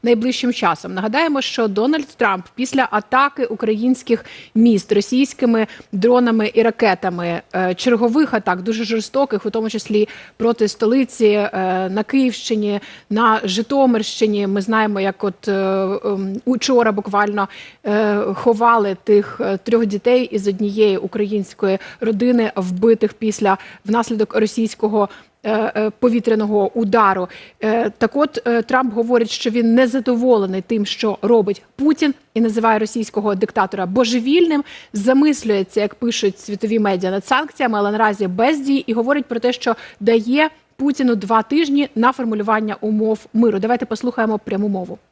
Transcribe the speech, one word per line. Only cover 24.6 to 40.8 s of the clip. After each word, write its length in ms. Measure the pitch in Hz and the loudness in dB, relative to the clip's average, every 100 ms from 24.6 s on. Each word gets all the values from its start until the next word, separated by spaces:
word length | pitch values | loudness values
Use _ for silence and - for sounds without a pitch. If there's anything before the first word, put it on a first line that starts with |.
| 226 - 214 208 202 - _ _ | -4 -2 -2 0 -2 -4 _ _
е, 280 | 220 220 214 214 | -4 -2 -2 -2
е, 140 | 214 214 | -4 0
повітряного 720 | 247 233 226 220 208 208 196 | 0 2 0 0 0 0 0
удару. 540 | 240 214 226 208 190 180 - - _ | -2 0 4 4 2 -4 -10 -20 _
Е, 260 | 220 226 220 - | -2 0 -2 -2
так 140 | 226 277 | -2 0
от, 260 | 294 269 240 | -2 -2 -2
е, 140 | 233 | -2
Трамп 320 | 220 254 254 | 0 0 0
говорить, 360 | 208 233 247 220 | -2 0 2 0
що 200 | - 240 | -2 -2
він 260 | 233 233 233 | 0 2 4
незадоволений 840 | 262 262 240 240 254 226 190 190 | 4 0 0 0 4 2 2 -4
тим, 240 | 185 226 202 | -4 -4 -2
що 320 | - 220 196 | -2 -4 -2
робить 420 | 208 233 202 196 _ - | 2 2 2 -4 _ -2
Путін, 380 | 285 311 302 269 _ | 0 2 0 -2 _
і 80 | 226 | -2
називає 380 | 233 220 226 214 | 0 2 2 2
російського 560 | 214 233 214 - 208 196 | 0 -4 -4 -4 -2 -2
диктатора 500 | 208 - 190 202 180 | -2 0 -2 -2 -4
божевільним, 800 | 202 233 247 233 320 339 294 - - - | 0 0 0 2 2 4 0 -4 -14 -10
замислюється, 880 | 208 202 269 302 285 226 202 190 - | -4 2 4 4 2 -2 -2 0 -2
як 140 | 202 - | -2 -2
пишуть 440 | 240 226 202 190 | -4 -2 -2 -4
світові 400 | - 202 220 226 | -10 -6 -2 0
медіа, 320 | 208 185 185 | 0 0 -2
над 140 | 196 - | -4 0
санкціями, 520 | 262 302 - 254 214 | -2 -2 -4 -2 0
але 140 | 202 | 0
наразі 360 | 214 220 202 190 | 2 0 0 -4
без 320 | 180 240 311 | 0 0 0
дій, 240 | 269 277 - | 0 -2 0
і 60 | |
говорить 320 | 226 233 294 262 | -2 0 -2 -2
про 140 | 233 | -2
те, 140 | 247 | -2
що 220 | 247 - 220 - - | -2 -2 -4 -6 -4
дає 500 | 202 226 220 269 311 - _ | 2 2 2 0 0 -2 _
Путіну 400 | _ | _